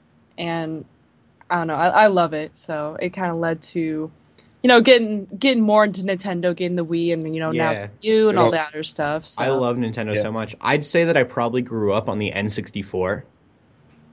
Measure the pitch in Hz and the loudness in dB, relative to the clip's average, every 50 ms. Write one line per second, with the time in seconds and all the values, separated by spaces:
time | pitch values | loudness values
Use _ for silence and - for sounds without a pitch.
0 | _ _ _ _ _ _ _ - 170 170 165 165 165 156 160 156 - - _ _ | _ _ _ _ _ _ _ -8 -6 -4 -4 -4 -4 -6 -8 -10 -12 -16 _ _
1 | _ _ _ _ _ _ _ _ _ _ 175 175 165 160 156 139 165 180 - - | _ _ _ _ _ _ _ _ _ _ -2 -2 -2 -2 -2 2 2 2 6 6
2 | 214 214 196 180 170 160 156 151 156 147 - - - - 160 151 151 151 160 - | 6 6 6 4 0 0 -2 -6 -8 -8 -12 -16 -12 -10 -8 -6 -6 -8 -8 -6
3 | - 180 180 190 185 175 170 165 170 165 165 165 - - - 175 165 160 156 156 | -8 -8 -6 -4 -4 -4 -2 -2 -2 -2 -4 -4 -8 -10 -6 -6 -4 -4 -4 -6
4 | 156 160 - _ _ _ _ - - _ _ _ - 247 247 240 233 254 254 240 | -6 -8 -10 _ _ _ _ -20 -20 _ _ _ 4 6 6 6 8 8 6 6
5 | 233 214 214 208 196 - - 185 - 277 262 233 220 208 208 214 214 208 180 185 | 6 0 -4 -6 -6 -10 -10 0 2 2 4 4 4 4 6 4 4 4 0 -4
6 | 185 196 196 180 190 202 185 175 170 180 175 170 185 175 180 175 170 160 170 170 | -4 -4 -4 -4 -4 -4 -4 0 0 -2 -2 0 -4 -4 -2 -4 -4 -2 -2 -2
7 | 170 170 170 160 160 160 160 160 160 160 160 160 160 160 156 104 101 104 - - | 0 0 -2 -2 -4 -6 -6 -4 -4 -2 -2 0 0 0 -2 -4 -6 -10 -12 -6
8 | - 214 220 220 220 214 202 185 175 - - 160 156 151 151 156 160 - - - | -2 2 4 4 4 4 4 4 4 4 2 0 -2 -4 -6 -10 -10 -10 -6 -4
9 | 151 147 151 160 160 - - - 123 131 135 131 127 120 120 127 120 113 110 117 | -4 -2 -2 -4 -6 -10 -6 -4 -2 0 0 2 0 0 0 0 -2 -4 -4 -6
10 | 110 107 104 104 104 110 110 113 110 107 113 - - - 139 151 147 - - 175 | -4 -2 -2 -2 -2 -2 -4 -6 -6 -8 -10 -6 -2 0 0 0 0 0 0 2
11 | 170 165 170 139 127 123 - 131 120 117 117 127 123 127 113 113 107 101 95 107 | 2 4 4 2 2 2 0 -2 -2 0 0 -2 -2 -2 -4 0 0 2 2 2
12 | 107 - 101 104 104 98 - 98 101 107 104 - 104 - - 104 92 - - 95 | 0 -2 -4 -2 -2 -2 -2 -2 -2 -2 -4 -6 -8 -8 -8 -10 -8 -6 -4 -2
13 | 90 92 104 107 - - _ _ _ _ _ _ _ _ _ _ _ _ _ _ | -2 -2 -2 -4 -6 -16 _ _ _ _ _ _ _ _ _ _ _ _ _ _
14 | _ _ | _ _